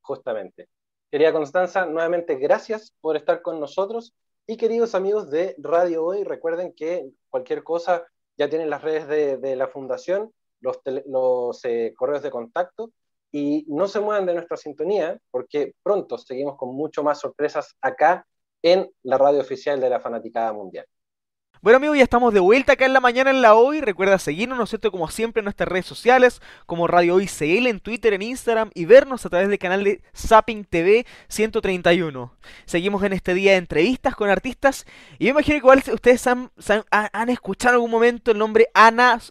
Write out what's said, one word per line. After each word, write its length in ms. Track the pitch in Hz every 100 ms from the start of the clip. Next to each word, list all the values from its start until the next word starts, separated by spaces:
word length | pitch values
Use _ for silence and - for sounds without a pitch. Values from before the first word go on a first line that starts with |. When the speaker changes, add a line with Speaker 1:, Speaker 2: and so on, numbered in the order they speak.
Speaker 1:
Justamente. 680 | - 131 - 110 95 _ - _ _ _ _
Querida 220 | 143 156
Constanza, 520 | 156 147 185 180 190
nuevamente 520 | 175 160 165 175 170 135
gracias 580 | 143 208 - 214 - _
por 160 | 156 151
estar 260 | - 165
con 180 | 170 165
nosotros. 540 | 147 - 196 226 233 _ _ _ -
Y 100 | 226
queridos 380 | 226 226 233
amigos 360 | 190 190 208 170
de 240 | 151 180 170
Radio 460 | 143 165 180 165
Hoy, 200 | 165 202
recuerden 480 | 185 135 165 165 180
que 360 | _ 156 - 135 _ _
cualquier 340 | 131 127 151
cosa 420 | - 170 170 175 170 _ _ _
ya 100 | 143
tienen 220 | 156 160
las 100 | 147
redes 240 | 151 156 151
de, 280 | 151 147 131
de 200 | 135 131
la 100 | 135
Fundación, 680 | 143 131 127 - 196 220 _ _ _
los 220 | 127 127
tele-, 220 | - 135 135
los, 580 | 131 127 127 120 117
eh, 280 | 127 117 113 -
correos 260 | 131 143
de 80 | 143
contacto. 640 | 123 117 170 180 - 226 _ _ _ _
Y 360 | 147 143 151 151
no 200 | 147 190
se 120 | 208
muevan 240 | 214 208 185
de 80 |
nuestra 220 | 170 170 156
sintonía, 640 | 151 143 156 208 160 214 _
porque 440 | 127 - 147 139 _
pronto 340 | - 202 - 117
seguimos 400 | _ 127 143 139
con 180 | 127
mucho 280 | 131 151 156
más 160 | 151 143
sorpresas 580 | 135 - 147 151 135 _
acá 460 | 135 127 151 180 _ _ _ _
en 260 | 165 185 185 _
la 160 | 127 131
radio 220 | 139 143
oficial 400 | 135 131 151 143
de 100 | 127
la 100 | 120
Fanaticada 520 | 127 117 110 113 113
Mundial. 340 | 104 95 87 - _ _ _ _ _ _ _
Speaker 2:
Bueno, 180 | 185 254
amigos, 180 | 294 294
ya 80 |
estamos 280 | 247 240 240
de 60 | 202
vuelta 360 | 180 247 269
acá 120 | 208 262
en 60 |
La 80 | 262
Mañana 300 | 247 240 269
en 120 | 269
La 140 | 233 220
Hoy. 240 | 247 302
Recuerda 380 | 254 175 196 190
seguirnos, 360 | - 151 240 262
¿no 80 |
es 60 | 214
cierto?, 220 | 214 220
como 160 | 185 160
siempre 320 | - 226 226
en 40 |
nuestras 240 | 202 - 175
redes 180 | 180 -
sociales, 540 | - 220 254 247 - - - -
como 200 | 170 170
Radio 300 | 175 175 185
Hoy 100 | 196
C 320 | - 151 190
L, 100 | 247
en 120 | 202
Twitter, 320 | - 226 226
en 100 | 196
Instagram, 480 | 214 254 - 226 220
y 100 | -
vernos 420 | 160 247 285 254 -
a 20 |
través 200 | 175 196
del 100 | 202
canal 240 | 180 190
de 180 | 202 208 _
Zapping 500 | - - 220 220 214
T 200 | 208 170
V 220 | 170 220 247 - _
ciento 320 | - 220 220
treinta 320 | 196 185 175
y 80 | 190
uno. 380 | 165 131 120 _ - -
Seguimos 380 | - 175 185 202
en 100 | 202
este 220 | 190 -
día 180 | 180 196
de 60 | 190
entrevistas 560 | 175 147 170 254 277
con 160 | - 208
artistas, 560 | 185 254 - 269 269 - - - -
y 60 |
yo 80 | 196
imagino 220 | 285 285
que 40 | 302
igual 240 | 254 269 269
ustedes 320 | 220 240 247 254
han, 240 | 247 254 _
se 160 | -
han, 100 | 214 214
han, 160 | 208 214
han 160 | 202 233
escuchado 440 | 247 - 196 254
en 20 |
algún 160 | 247 233
momento 400 | 226 233 240 -
el 80 | 208
nombre 300 | 220 220 226
Ana 480 | - 226 226 247 233 -